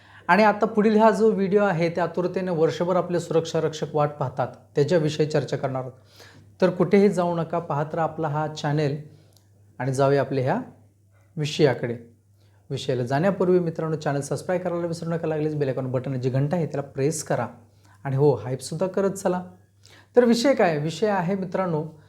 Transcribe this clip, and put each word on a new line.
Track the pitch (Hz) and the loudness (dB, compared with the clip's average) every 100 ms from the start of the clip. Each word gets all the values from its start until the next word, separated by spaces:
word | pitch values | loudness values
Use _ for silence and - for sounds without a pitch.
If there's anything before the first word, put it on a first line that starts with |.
| _ - - | _ -6 4
आणि | 190 | 6
आता | 214 208 220 | 6 4 2
पुढील | 214 214 214 | 2 4 6
हा | 220 | 6
जो | 196 220 | 6 4
व्हिडिओ | 190 196 202 | 4 2 4
आहे, | 202 160 170 | 4 2 0
ते | 175 | 0
आतुरतेने | 165 - 175 185 185 | -2 -2 -2 -2 -2
वर्षभर | 165 160 - 175 180 | 2 2 2 0 0
आपले | 170 175 | 0 -2
सुरक्षा | 170 160 160 165 | 0 0 0 -2
रक्षक | 156 151 151 | -2 -4 -4
वाट | 151 147 | 0 0
पाहतात, | - 131 - 123 - _ | 0 -6 -2 -4 -6 _
त्याच्याविषयी | - 139 180 151 151 151 | 0 2 2 0 0 0
चर्चा | 151 127 127 | 0 -2 -4
करणार | 131 131 | -4 -6
आहोत. | 127 - _ - - - - - | -8 -14 _ -20 -20 -20 -20 -2
तर | 185 | 0
कुठेही | 180 202 202 202 | 0 2 4 4
जाऊ | 175 175 170 | 2 -2 -2
नका, | 165 170 | -4 -4
पाहत | 170 147 151 | -4 -4 -4
राहा | 165 156 | -4 -4
आपला | 156 156 | -4 -4
हा | 151 156 | -4 -4
चॅनेल | 151 151 147 147 151 - - _ _ _ _ _ - | -4 -4 0 -2 -4 -10 -20 _ _ _ _ _ -8
आणि | 131 | -4
जाऊया | 131 139 143 | 0 2 2
आपल्या | 131 135 | 0 -2
ह्या | 127 202 254 - _ _ _ _ _ - | -2 -2 -4 -16 _ _ _ _ _ -8
विषयाकडे. | 147 - 147 123 120 117 - _ _ _ _ _ - | -6 2 2 2 -4 -8 -12 _ _ _ _ _ -12
विषयाला | 135 - 127 | -8 -4 -2
जाण्यापूर्वी | 120 139 190 185 180 180 | 0 0 0 2 2 2
मित्रांनो, | 165 165 160 156 | 0 -4 -4 -4
चॅनेल | 151 143 | -2 -4
सबस्क्राईब | 139 143 - 180 | -4 -6 -4 -4
करायला | 180 170 170 | -4 -4 -4
विसरू | 165 165 | -6 -6
नका, | 165 165 | -4 -4
लागलीच | 156 151 | -2 -2
बेल | 151 135 | -2 -2
आयकॉन | 131 127 | -2 -4
बटन | 127 131 131 | -4 -4 -4
जी | 127 | -2
घंटा | 131 147 180 | -2 0 -2
आहे | 156 | -2
त्याला | 139 139 | -6 -8
प्रेस | 135 139 160 | -4 -2 -2
करा | - 135 117 - _ _ _ _ | -4 -4 -4 -10 _ _ _ _
आणि | 139 135 | -6 2
हो, | 147 | 2
हाईपसुद्धा | 120 113 131 - 160 185 | 2 -2 -8 -8 -4 -2
करत | 190 196 | 0 -2
चला. | 190 190 180 - - _ _ _ - _ 240 | -2 -2 -4 -6 -16 _ _ _ -20 _ 2
तर | |
विषय | 240 233 277 | 4 4 4
काय? | 262 190 151 | 4 2 2
विषय | 156 160 214 | -2 -2 -2
आहे | 196 170 | 0 -2
मित्रांनो, | 196 180 190 185 151 160 - | -2 -4 -4 -2 -2 -6 -12